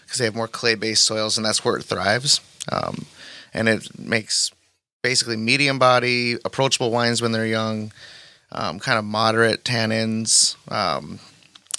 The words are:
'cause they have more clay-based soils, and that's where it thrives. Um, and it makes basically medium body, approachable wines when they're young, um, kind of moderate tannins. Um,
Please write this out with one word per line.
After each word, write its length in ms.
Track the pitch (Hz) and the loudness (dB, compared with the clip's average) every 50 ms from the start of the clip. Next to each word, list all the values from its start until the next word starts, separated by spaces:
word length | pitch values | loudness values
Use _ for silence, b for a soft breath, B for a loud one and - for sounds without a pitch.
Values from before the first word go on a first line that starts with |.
| B B | B B
'cause 80 | - - | -4 -2
they 60 | 123 | 0
have 100 | 110 101 | 0 0
more 140 | 117 113 113 | -2 -6 -6
clay-based 540 | - - - 117 113 104 107 113 107 - - | -6 -2 0 2 2 2 0 -2 2 2 2
soils, 320 | - 110 110 107 107 104 | 2 2 -2 -2 -2 -2
and 100 | 113 110 | -2 0
that's 180 | 110 107 - - | 0 -2 0 0
where 120 | 123 104 | 0 -2
it 80 | - - | -2 -2
thrives. 560 | - - 95 90 98 107 123 131 147 - - - - - _ - - | -4 -4 0 2 2 2 2 2 0 0 0 0 -8 -14 _ -8 -4
Um, 360 | - - - 50 50 - - - B B B B B B B B B | -4 -2 -2 -4 -6 -8 -10 -14 B B B B B B B B B
and 140 | - 113 113 | 0 2 2
it 300 | 110 104 - - - - | 2 0 -2 -10 -16 -14
makes 520 | - - 117 113 104 - - - - - - _ _ _ _ _ _ _ _ _ - | -6 -2 -2 -2 -2 -2 -2 -2 -2 -4 -6 _ _ _ _ _ _ _ _ _ -2
basically 340 | 120 127 127 123 120 117 | -2 0 0 -2 -2 -4
medium 420 | 110 110 113 127 139 143 139 135 131 | -4 0 0 2 2 2 2 2 4
body, 580 | 127 127 127 123 120 123 123 120 120 120 120 - - | 6 6 6 6 4 2 0 0 0 -2 -4 -4 -4
approachable 460 | - - - 135 131 - - - 117 | -6 -2 0 0 2 2 0 0 0
wines 300 | 110 120 120 117 117 110 | 2 2 2 2 2 0
when 120 | 117 113 113 | 0 0 0
they're 120 | 110 113 | 0 0
young, 460 | 110 110 110 110 110 110 110 107 107 107 B B B B B B B B B B B - | 0 0 0 0 -2 -2 -4 -6 -8 -12 B B B B B B B B B B B -10
um, 260 | - - 95 78 98 | -6 -6 -6 -6 -6
kind 200 | - 135 127 110 | -2 -2 -2 0
of 60 | 107 | -2
moderate 600 | 104 107 107 113 110 110 113 117 117 - - - | -2 -2 2 2 4 4 4 4 2 2 0 -2
tannins. 920 | - 123 117 113 110 110 113 113 110 110 110 113 110 - - - - - - _ - | -2 0 0 0 2 0 0 0 0 -2 -2 0 2 2 2 2 2 0 -6 _ -8
Um, 480 | - 110 101 90 76 67 - 78 - - b b b b b b _ - _ _ - | -4 -2 0 0 0 -2 -4 -8 -14 -16 b b b b b b _ -20 _ _ -10